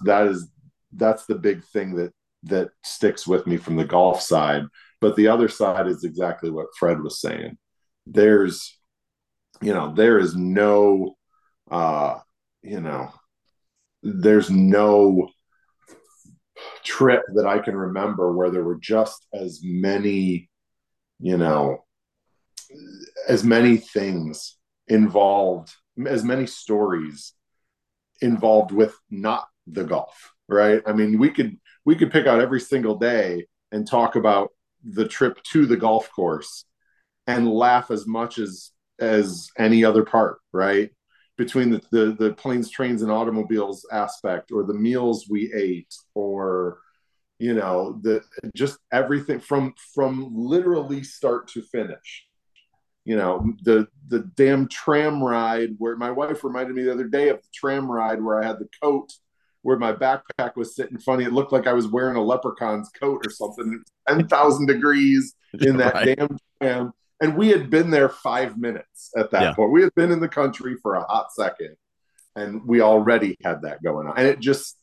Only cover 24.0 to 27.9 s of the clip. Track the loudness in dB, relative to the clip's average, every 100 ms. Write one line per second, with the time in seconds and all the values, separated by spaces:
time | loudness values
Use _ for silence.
24 | -4 -4 -8 -12 -16 -20 _ _ 0 2
25 | 4 4 2 2 0 -2 -8 -20 _ -10
26 | -6 -4 -2 -2 -4 -8 -4 -2 0 -2
27 | -6 -14 -20 _ _ _ _ _ _